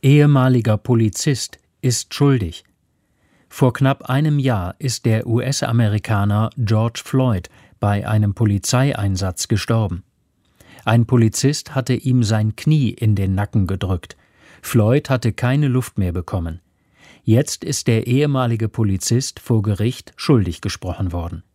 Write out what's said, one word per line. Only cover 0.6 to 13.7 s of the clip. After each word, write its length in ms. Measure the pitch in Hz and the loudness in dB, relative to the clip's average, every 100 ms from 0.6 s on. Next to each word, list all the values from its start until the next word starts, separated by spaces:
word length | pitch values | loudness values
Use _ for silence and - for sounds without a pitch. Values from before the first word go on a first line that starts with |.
| 113 104 | 2 0
Polizist 800 | - 120 110 - - 131 - - _ _ | 2 2 2 0 -2 -2 -6 -14 _ _
ist 340 | 131 117 - | -4 -4 -6
schuldig. 500 | - 143 131 90 - _ _ _ _ _ _ _ _ _ | 0 2 2 -2 -8 _ _ _ _ _ _ _ _ _
Vor 240 | - 131 | 0 0
knapp 360 | - 135 139 - | 2 0 0 -2
einem 300 | 131 156 147 | -2 0 0
Jahr 360 | 131 110 90 - | 0 -2 -4 -6
ist 260 | 131 117 | -6 -4
der 220 | 120 110 - | 0 0 0
U-S-Amerikaner 1200 | 117 127 139 - 113 113 104 - 104 101 104 110 - | -2 0 -4 0 2 2 0 0 0 2 0 0 -2
George 460 | 110 110 113 - | 0 0 0 -4
Floyd 460 | - 135 127 98 - _ _ _ | -4 0 0 -2 -6 _ _ _
bei 280 | 101 104 - | 0 0 0
einem 260 | 107 104 | 0 0
Polizeieinsatz 1120 | 101 110 101 - 123 139 135 101 95 95 - - | 2 0 0 0 0 0 0 -2 -2 -4 -6 -2
gestorben. 540 | 104 - 113 104 90 - _ _ _ _ _ _ - | -4 0 0 0 -6 -12 _ _ _ _ _ _ -8
Ein 220 | - 117 113 | 2 2 4
Polizist 680 | 123 110 - 131 151 - | 4 2 2 -2 -2 -6
hatte 200 | 135 127 | -6 -2
ihm 300 | 123 135 127 | -2 0 0
sein 320 | 107 110 107 107 | 2 0 0 -2
Knie 340 | - 156 123 | 0 2 0
in 240 | - 110 | 0 0
den 200 | 101 95 | 0 0
Nacken 320 | 95 101 113 | -2 -2 -2
gedrückt. 500 | 95 | -2